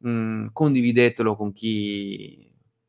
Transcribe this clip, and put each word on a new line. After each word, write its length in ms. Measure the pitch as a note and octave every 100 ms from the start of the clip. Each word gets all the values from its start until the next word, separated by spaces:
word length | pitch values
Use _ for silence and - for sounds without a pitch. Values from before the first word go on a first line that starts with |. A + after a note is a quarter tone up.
| A#2+
mm, 400 | A#2 A2 A2 G#2+
condividetelo 840 | G#2+ D#3 C3 A#2+ A#2+ A#2+ - A2 G#2
con 160 | G#2
chi 1000 | G2 A2+ G#2+ G#2 G2+ G2+ G2+ - - - _ _ _